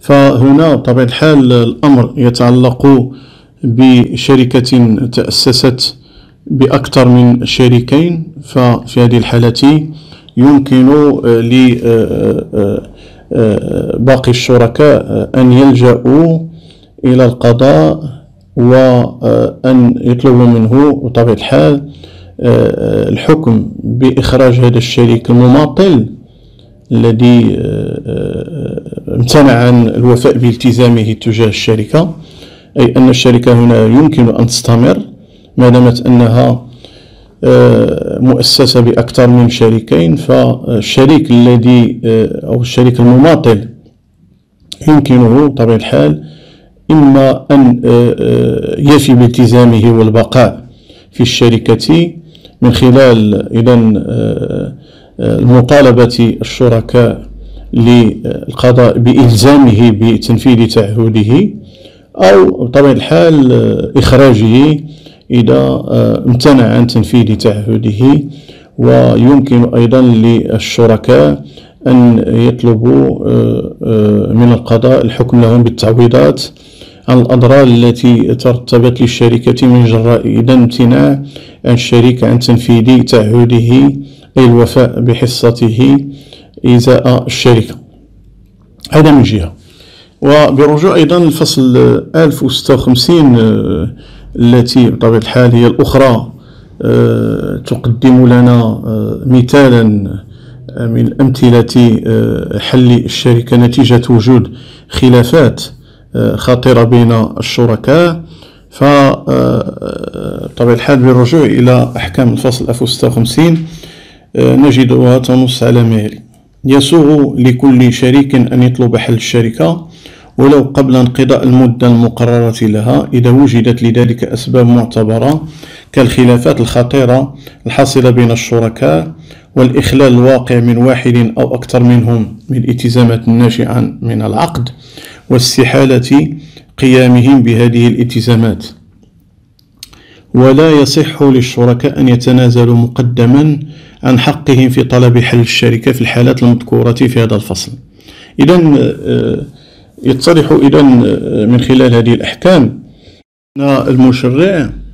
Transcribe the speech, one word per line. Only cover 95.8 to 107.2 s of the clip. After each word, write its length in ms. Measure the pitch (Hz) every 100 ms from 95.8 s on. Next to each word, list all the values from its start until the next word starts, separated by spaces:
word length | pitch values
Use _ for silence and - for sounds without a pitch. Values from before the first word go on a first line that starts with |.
| 135 131 135 113 117 - - - - -
آه، 800 | - 120 117 113 110 104 98 98 -
تقدم 600 | 123 123 113 135 127 123
لنا، 340 | 123 123 120
آه، 580 | 113 107 120 110 107 110 135
مثالا، 840 | 127 123 143 135 120 113 104 95 92 - - - - -
آه، 160 | - 120
من 340 | 117 120 -
أمثلة، 800 | 135 131 123 120 117 131 120 110 -
آه، 520 | 113 113 113 - 107
حل 340 | - 127 123
الشركة 640 | 120 120 - 139 120 117 123
نتيجة 460 | 120 120 120 120 120
وجود 420 | 120 107 127 95 - - - _
خلافات، 760 | - 127 123 120 165 127 - - - - _ _ -
آه، 200 | 110 -
خطيرة 480 | - 123 127 120
بين 280 | 117 123 117
الشركاء. 1080 | 117